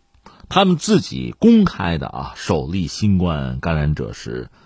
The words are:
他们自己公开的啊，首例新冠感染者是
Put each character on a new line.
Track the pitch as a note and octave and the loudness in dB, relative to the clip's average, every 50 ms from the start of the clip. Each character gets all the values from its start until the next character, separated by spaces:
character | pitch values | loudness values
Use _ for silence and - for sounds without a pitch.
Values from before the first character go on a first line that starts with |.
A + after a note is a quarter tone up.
| _ _ _ _ _ - - - - - | _ _ _ _ _ -20 -20 -20 -16 -2
他 | - F3+ G3+ | 0 2 4
们 | F#3 F3+ | 4 2
自 | D3 - G#3 A3 D#3+ | 0 2 2 2 2
己 | - - - - - A#2 - - | 2 -2 -6 -8 -8 -8 -2 4
公 | - A#3 A#3 A3 G3 | 6 6 8 8 6
开 | F3 - - F#2 E2+ E2+ D2 | 4 0 -2 -2 -2 -2 -2
的 | C2+ | -4
啊， | - - B1+ C#2+ - - | -6 -8 -10 -12 -12 -12
首 | - - - F#2 D#2 B1+ C#2+ | -8 -2 -2 0 0 -2 -2
例 | F2+ G2 F2 | -4 -4 -4
新 | D2+ - - A2 G#2 G2 F2+ | -4 -4 -2 0 2 2 2
冠 | F2+ F2 D#2+ C#2+ C2+ B1+ B1 C2 | 2 0 -2 -2 -4 -6 -6 -6
感 | - E2 E2 | -4 -2 -2
染 | D2+ D2 D2+ D2+ | 0 0 0 -2
者 | C#2 B1+ G#1 G#1+ | -2 -4 -8 -10
是 | - - - A1+ B1 A#1 - - _ _ | -12 -12 -10 -10 -10 -10 -12 -18 _ _